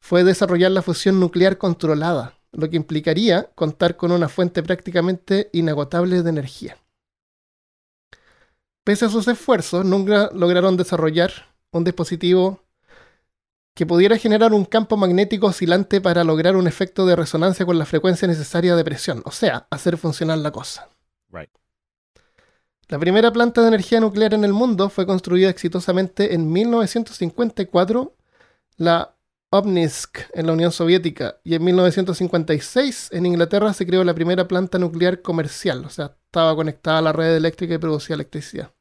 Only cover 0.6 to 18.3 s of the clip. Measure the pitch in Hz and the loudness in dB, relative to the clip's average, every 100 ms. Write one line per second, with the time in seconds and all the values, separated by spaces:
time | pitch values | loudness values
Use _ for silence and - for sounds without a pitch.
0.6 | 185 190 175 165 196 190 175 175 190 190 | 2 2 -2 -2 2 2 2 4 2 2
1.6 | 190 170 160 151 165 156 120 _ _ - | -4 -2 -2 0 -2 -4 -6 _ _ -6
2.6 | 160 165 151 151 151 160 226 175 - - | -4 -4 -4 -4 -2 0 2 2 -2 -4
3.6 | 156 - 170 175 175 175 156 - 175 175 | -4 0 -2 0 0 0 0 -2 -2 -2
4.6 | 160 180 - 175 175 185 - 196 208 170 | -4 -6 -2 -2 0 -2 -2 -2 0 -2
5.6 | 165 147 139 170 180 180 170 156 135 - | 0 -2 -2 -2 0 0 0 -4 -6 -12
6.6 | - - _ _ _ _ _ _ _ _ | -16 -18 _ _ _ _ _ _ _ _
7.6 | _ _ _ _ _ - _ _ _ _ | _ _ _ _ _ -20 _ _ _ _
8.6 | _ _ - 208 226 226 208 233 - 214 | _ _ -2 0 0 0 -2 -2 0 0
9.6 | - 175 190 196 196 208 208 185 175 180 | 0 -2 0 0 2 2 2 0 2 4
10.6 | 190 180 175 175 160 156 180 - _ _ | 2 0 0 0 0 0 -2 -2 _ _
11.6 | _ 170 170 180 170 170 175 185 185 190 | _ -2 -2 -2 -6 -2 2 4 2 -2
12.6 | _ _ _ - _ _ _ _ _ _ | _ _ _ -20 _ _ _ _ _ _
13.6 | _ - 160 170 196 226 226 214 220 214 | _ -8 0 4 4 4 2 4 4 4
14.6 | 185 220 220 214 190 180 202 - 208 175 | 2 0 0 0 2 2 0 0 0 0
15.6 | 170 180 190 196 190 170 165 156 165 190 | 0 0 2 0 0 2 2 2 2 2
16.6 | 180 - 185 - 185 175 156 160 180 180 | 0 -2 -6 0 2 2 0 0 0 0
17.6 | 180 175 147 160 185 175 185 | 0 0 0 0 0 0 0